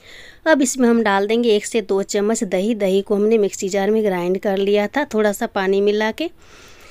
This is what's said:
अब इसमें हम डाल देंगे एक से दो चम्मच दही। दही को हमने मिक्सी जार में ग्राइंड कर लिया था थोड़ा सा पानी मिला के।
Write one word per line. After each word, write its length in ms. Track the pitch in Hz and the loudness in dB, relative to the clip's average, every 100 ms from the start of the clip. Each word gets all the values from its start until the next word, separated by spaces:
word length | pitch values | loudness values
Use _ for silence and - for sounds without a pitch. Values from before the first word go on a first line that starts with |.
| - - - - - | -20 -20 -20 -6 2
अब 140 | 311 | 2
इसमें 260 | 262 262 240 | 2 2 2
हम 140 | 233 | 4
डाल 220 | 214 196 202 | 2 0 2
देंगे 220 | 226 240 | 0 2
एक 140 | 208 - | 0 0
से 140 | 233 | -4
दो 180 | 196 196 | -2 -2
चम्मच 400 | 196 208 208 226 | -2 -2 0 -2
दही। 300 | 202 185 202 226 | -2 -2 -2 0
दही 260 | 202 190 | 0 0
को 140 | 196 202 | 0 0
हमने 220 | 208 226 | 2 2
मिक्सी 320 | 196 - 196 | 2 -2 -4
जार 220 | 196 196 | -2 0
में 120 | 220 | 0
ग्राइंड 340 | 214 185 175 190 | 0 -2 -2 -2
कर 180 | 208 196 | -2 -2
लिया 280 | 196 208 202 | 0 0 0
था 160 | - 294 | -2 -2
थोड़ा 260 | 214 208 | 0 0
सा 120 | 202 226 | -2 -4
पानी 340 | 208 190 196 | -2 0 2
मिला 300 | 202 208 220 | 2 0 -2
के। 180 | 220 330 - - - - - - | -4 -8 -10 -20 -20 -20 -20 -20